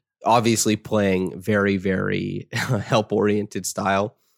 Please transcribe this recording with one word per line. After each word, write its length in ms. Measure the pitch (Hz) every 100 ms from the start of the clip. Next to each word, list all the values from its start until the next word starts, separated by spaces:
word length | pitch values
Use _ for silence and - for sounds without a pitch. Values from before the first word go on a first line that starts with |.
| _ _
obviously 520 | - 117 113 110 110 107
playing 640 | - 107 98 92 92 -
very, 360 | 95 104 101 98
very 680 | 95 95 98 98 98 95 -
<laughs> 40 |
help-oriented 1120 | 120 - 113 - 117 - 104 104 104 101 101 92
style. 520 | - 98 98 104 - _